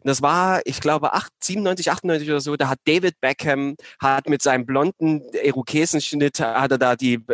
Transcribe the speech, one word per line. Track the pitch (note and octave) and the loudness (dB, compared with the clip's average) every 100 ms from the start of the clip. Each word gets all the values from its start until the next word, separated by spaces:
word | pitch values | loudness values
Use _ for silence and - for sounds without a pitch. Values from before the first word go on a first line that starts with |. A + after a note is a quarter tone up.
Das | C3+ C3 | -2 0
war, | C#3+ E3+ F#3 F#3 | 2 2 2 0
ich | - C3+ | -2 -4
glaube, | D3+ D3+ D3+ | -2 0 0
acht-, | - - - | -2 -6 -10
siebenundneunzig, | - G3 G3 F#3 E3 | -6 -2 -2 -2 -2
achtundneunzig | F3 F3+ D#3+ D3+ | -2 0 -2 0
oder | D3 | -4
so, | C#3 D3 | -2 -2
da | C3+ | -2
hat | C3+ - | -2 2
David | E3+ F3+ - | 2 2 0
Beckham, | C3 C#3 D3+ C#3 C#3 D3 - - | -2 -2 0 0 -2 -6 -14 -4
hat | C3+ C3+ - | 0 0 0
mit | C#3+ | 0
seinem | C#3+ C3 A#2+ | 2 2 2
blonden | C3+ D#3 - D#3+ D#3 B2+ - | 0 0 0 0 0 -4 -2
Irokesenschnitt, | C#3 C3 B2 D3+ E3 D#3 - D3 C#3+ - | -2 -2 -2 0 0 0 -2 0 0 0
hat | B2+ A2+ C3+ | -2 0 2
er | B2+ | 2
da | B2+ A#2+ | 2 2
die, | C3 A#2+ A2+ | 2 0 0